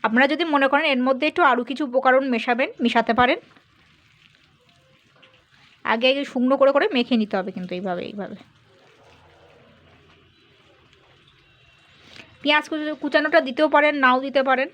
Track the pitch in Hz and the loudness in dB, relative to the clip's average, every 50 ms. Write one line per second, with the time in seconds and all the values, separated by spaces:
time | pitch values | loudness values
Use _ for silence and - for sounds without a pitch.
0 | - 220 220 247 277 269 311 294 349 330 285 277 277 269 277 285 320 302 269 247 | -2 0 2 2 2 2 2 -2 -2 0 0 0 2 2 2 0 0 0 0 0
1 | 247 262 269 247 302 311 302 359 349 277 240 247 247 - 277 - 302 254 240 262 | 0 0 0 0 -2 -2 0 2 2 2 2 0 -2 -6 -6 -8 -6 -2 -2 0
2 | - 262 254 269 269 269 247 220 - 262 240 233 277 392 - - 254 240 - 233 | 2 4 2 4 2 0 -4 -2 -2 -2 -2 -2 -2 -4 -4 -2 -2 2 2 2
3 | 226 - 226 247 247 247 320 453 _ _ _ - _ _ _ _ _ _ _ _ | 0 2 2 2 2 2 2 -2 _ _ _ -20 _ _ _ _ _ _ _ _
4 | _ _ _ _ _ _ _ _ _ _ _ _ _ _ _ _ _ _ _ 554 | _ _ _ _ _ _ _ _ _ _ _ _ _ _ _ _ _ _ _ _
5 | _ _ _ _ - _ _ _ _ _ _ _ _ _ _ _ _ - 220 226 | _ _ _ _ -20 _ _ _ _ _ _ _ _ _ _ _ _ -4 -2 0
6 | 240 254 269 277 285 277 - 254 247 254 277 269 269 269 277 285 349 440 349 247 | 0 0 0 0 -4 -6 -4 -2 0 0 2 4 2 2 4 2 0 0 0 -2
7 | 240 - 254 226 214 202 - 196 185 196 185 185 180 180 180 180 196 190 175 180 | -2 0 -2 -2 -2 -2 -4 -6 -6 -6 -10 -12 -10 -10 -10 -8 -6 -6 -6 -6
8 | - - - 202 190 - - 190 - _ _ _ _ _ _ _ _ _ _ _ | -8 -10 -10 -12 -12 -12 -14 -18 -20 _ _ _ _ _ _ _ _ _ _ _
9 | _ - - _ _ _ _ _ - _ _ _ _ _ _ _ _ _ _ _ | _ -20 -20 _ _ _ _ _ -20 _ _ _ _ _ _ _ _ _ _ _
10 | _ _ _ _ _ _ _ _ _ _ _ _ _ _ _ _ _ _ _ _ | _ _ _ _ _ _ _ _ _ _ _ _ _ _ _ _ _ _ _ _
11 | _ _ _ _ _ _ _ _ _ _ _ _ _ _ _ _ _ _ _ _ | _ _ _ _ _ _ _ _ _ _ _ _ _ _ _ _ _ _ _ _
12 | - - - - - - - _ - 285 294 302 302 - 320 302 302 302 302 - | -20 -20 -20 -20 -20 -20 -20 _ -2 0 0 0 0 -4 -8 -6 -6 -8 -8 -6
13 | - 294 - 302 294 302 320 330 277 262 254 - 311 294 294 294 294 302 294 285 | -6 -2 -2 0 0 2 2 2 0 0 0 0 0 4 4 4 4 2 2 2
14 | 269 254 254 262 269 277 254 277 262 269 262 254 269 - | 2 2 2 2 -2 0 -2 0 2 2 0 0 -2 -6